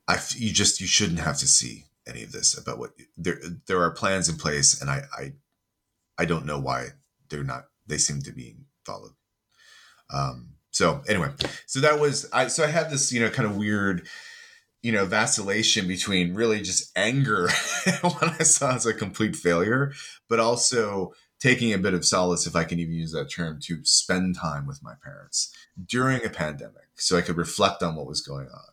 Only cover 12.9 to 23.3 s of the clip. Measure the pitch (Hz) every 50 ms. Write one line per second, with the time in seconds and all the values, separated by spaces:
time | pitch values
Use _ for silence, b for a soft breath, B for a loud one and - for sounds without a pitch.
12.9 | 147 131 - - 123 120 117 110 - - 117 104 101 98 104 104 104 104 101 98
13.9 | 95 87 - B B B B B B B B B B B B B B _ - 117
14.9 | 113 104 98 92 104 107 113 127 - - 101 98 98 107 110 - - 110 95 90
15.9 | 95 90 - - 101 92 90 87 90 101 117 113 107 104 95 92 90 - - -
16.9 | - 90 98 110 127 139 135 110 107 95 87 87 - - - - - - - 190
17.9 | 175 - - 175 160 - 160 165 160 - 160 156 - - 143 131 127 120 - 117
18.9 | 110 - 107 98 90 - 110 104 82 - - 87 85 85 90 104 117 131 139 139
19.9 | 139 B B B B B B - 117 113 113 113 123 120 - - 131 120 110 104
20.9 | 101 98 92 90 b b b b b - - 127 127 123 120 113 107 95 92 101
21.9 | 90 87 78 - - 92 90 90 87 82 - 85 78 87 82 - 90 85 85 82
22.9 | 82 82 82 82 82 80 76 71